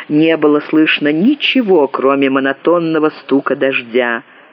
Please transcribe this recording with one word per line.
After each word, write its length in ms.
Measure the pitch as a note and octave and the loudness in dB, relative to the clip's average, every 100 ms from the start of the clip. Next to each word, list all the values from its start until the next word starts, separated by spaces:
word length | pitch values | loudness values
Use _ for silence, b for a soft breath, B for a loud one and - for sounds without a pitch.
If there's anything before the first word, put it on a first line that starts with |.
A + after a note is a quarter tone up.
| - | -4
Не 280 | D3+ D#3+ D#3+ | 0 2 2
было 220 | D3+ D3 | 2 2
слышно 500 | D3 D#3 D#3 - D3 | 0 0 2 0 -2
ничего, 760 | D#3 G#3+ D4 - C4 A3 F3+ C#3+ | 0 0 0 -2 -2 2 2 2
кроме 440 | - C3 C#3 C3+ | 0 0 2 0
монотонного 760 | C3+ C3+ C#3 - F3 E3 D#3+ D3+ | 0 -2 -2 0 0 0 0 -2
стука 460 | - - C3+ - C#3 | -4 -2 -2 0 -2
дождя. 680 | C3+ C3 A#2+ A2+ A#2+ A#2 B B B | -2 -4 -4 -2 -2 -4 B B B